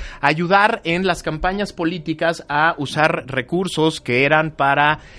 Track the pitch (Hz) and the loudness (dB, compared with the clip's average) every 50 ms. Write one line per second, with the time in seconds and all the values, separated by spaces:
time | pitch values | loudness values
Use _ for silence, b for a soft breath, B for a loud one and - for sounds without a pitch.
0 | B B B B - 143 156 156 180 165 190 196 202 220 233 214 - 165 165 175 | B B B B 0 0 2 2 2 4 4 4 4 4 2 0 -2 -2 -2 0
1 | 190 190 170 - - 165 156 156 151 185 190 202 208 190 - - 175 160 180 180 | 0 0 -2 -2 -2 -6 -6 -2 -2 -4 -2 -2 -4 -6 -4 -4 -2 -2 -2 -4
2 | 151 165 160 156 170 165 165 - - - 143 147 156 165 170 - 143 127 - 147 | -6 -6 -4 -2 -2 -2 -2 -4 -6 -4 0 2 2 2 0 0 -6 -6 0 2
3 | 151 160 165 - 123 123 127 127 123 - - 175 190 180 - - 156 160 156 - | 2 2 2 0 -6 -6 -6 -6 -4 -2 -2 -2 -2 -2 0 0 0 0 0 -2
4 | - - 120 123 135 143 151 156 160 160 151 - 139 139 139 143 143 147 156 151 | -4 -2 0 2 2 4 4 2 2 0 -2 0 2 2 4 4 4 2 2 0
5 | B B B | B B B